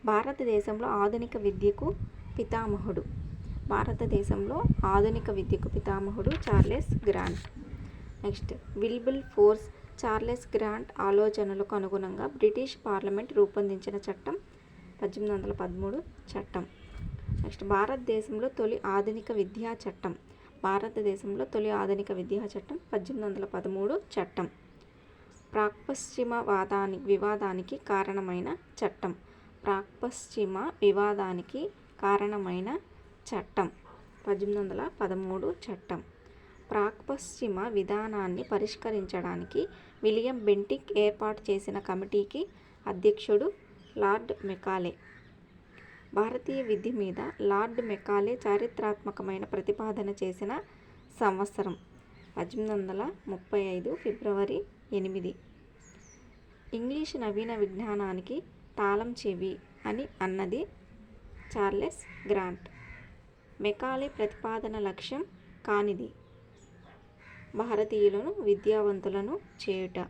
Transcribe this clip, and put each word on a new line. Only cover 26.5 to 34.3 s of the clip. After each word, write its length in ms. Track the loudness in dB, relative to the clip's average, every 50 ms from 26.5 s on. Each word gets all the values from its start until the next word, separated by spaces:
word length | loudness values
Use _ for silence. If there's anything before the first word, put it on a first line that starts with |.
| 4 4 4 2 0 0 0 0 -2 -4
వివాదానికి 800 | 4 4 4 4 4 0 0 2 0 -2 -2 -2 -4 -6 -8
కారణమైన 720 | -8 -2 0 2 2 2 2 0 -2 -2 -2 -2 -2 -2 -4 -6 -8 -10 -20 -6
చట్టం. 380 | -2 -2 -2 -2 -2 -4 -4 -4 -6 -12 -20 -20 -20 -20 -20 -20 -4
ప్రాక్పశ్చిమ 960 | 0 0 0 0 -2 -6 -8 -4 -4 -4 -4 -6 -16 -8 -2 -2 0 0 0 -2 -4 -4 0 6
వివాదానికి 800 | 6 6 8 8 4 4 2 0 0 -2 -2 -4 -6 -6 -6 -6 -6 -6 -8 -12 -20 -20 -10 0
కారణమైన 720 | 4 4 4 4 4 0 -2 -2 -2 -2 -2 -2 -2 -2 -4 -6 -6 -10 -20 -20 -20 -20 -20 -20 -10
చట్టం 400 | -4 -4 -4 -4 -2 0 0 0 0 -2 -12 -20 -20 -20 -20 -20 -20 -20 -8
పద్దెనిమిది 400 | 0 0